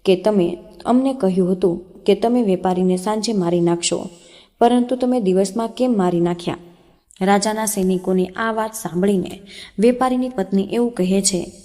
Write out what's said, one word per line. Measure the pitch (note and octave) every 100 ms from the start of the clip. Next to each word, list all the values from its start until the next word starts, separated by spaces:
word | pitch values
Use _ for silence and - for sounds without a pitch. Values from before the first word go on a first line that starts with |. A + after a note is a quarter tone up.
કે, | - F3+
"તમે | G#3+ G#3 F3 - - -
અમને | - B3 C4+
કહ્યું | C4 F#3+ F#3 F3+
હતું | F#3 F#3+ E3+ - -
કે | -
તમે | G3 A#3 B3
વેપારીને | G#3+ F3+ F#3 F3+ F#3 F#3
સાંજે | G3 A3 G#3
મારી | G#3 E3+ F3
નાખશો, | E3+ E3+ - E3+ F#3+ - - - _ _
પરંતુ | A#3 B3 A#3+ B3+
તમે | B3 B3
દિવસમાં | F#3+ F#3 F#3+ A3+ A3+
કેમ | - B3+ A3
મારી | F3+ F3
નાખ્યા?" | F3 F3 F3 - - - _ _ _ _
રાજાના | F#3+ G3+ G#3+ A3 A3
સૈનિકોની | G3+ F#3 F#3 F#3 F#3 F3+
આ | - A3+
વાત | A3 A3
સાંભળીને | - F3+ E3 G3+ G3 - - - - - -
વેપારીની | A3+ B3 B3+ B3+ B3+
પત્ની | B3 F#3+ G3 G3
એવું | A#3 A#3+
કહે | A#3+ F#3 G3
છે | F#3+ F3+ - -